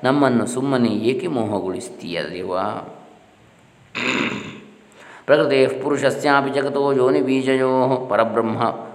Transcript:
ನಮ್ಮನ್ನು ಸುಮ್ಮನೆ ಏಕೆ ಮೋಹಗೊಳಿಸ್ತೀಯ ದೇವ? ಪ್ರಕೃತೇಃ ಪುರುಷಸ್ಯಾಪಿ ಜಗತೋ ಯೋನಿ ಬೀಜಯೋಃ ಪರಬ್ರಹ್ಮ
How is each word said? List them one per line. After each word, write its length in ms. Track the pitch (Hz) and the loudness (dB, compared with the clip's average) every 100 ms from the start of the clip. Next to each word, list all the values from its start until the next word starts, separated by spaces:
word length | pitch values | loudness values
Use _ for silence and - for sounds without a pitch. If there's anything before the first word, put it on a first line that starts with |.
ನಮ್ಮನ್ನು 420 | 127 143 139 120 104 | 2 2 4 2 0
ಸುಮ್ಮನೆ 420 | - 139 131 117 | -4 0 2 2
ಏಕೆ 380 | 104 110 123 180 | 2 0 0 -2
ಮೋಹಗೊಳಿಸ್ತೀಯ 920 | 139 110 101 92 90 - - 85 85 73 | -2 -2 -2 -4 -6 -8 -14 -8 -6 -6
ದೇವ? 200 | 87 92 92 98 - - - - - _ _ - _ _ _ - - - 65 - - - - - - - - - - - | -6 -6 -4 -4 -6 -12 -18 -20 -20 _ _ -20 _ _ _ -14 -8 -4 -4 -4 -6 -12 -16 -20 -20 -20 -20 -20 -18 0
ಪ್ರಕೃತೇಃ 560 | 147 151 135 131 - | 2 4 4 2 2
ಪುರುಷಸ್ಯಾಪಿ 680 | 143 143 135 120 147 139 135 | -2 0 0 0 2 2 2
ಜಗತೋ 420 | 135 139 139 139 | -2 -2 0 0
ಯೋನಿ 280 | 139 127 147 | 2 4 2
ಬೀಜಯೋಃ 880 | 131 131 131 131 131 131 127 127 127 | 2 0 2 2 2 2 2 0 0
ಪರಬ್ರಹ್ಮ 540 | 104 113 110 113 107 117 - - | 2 2 2 0 0 -2 -2 -10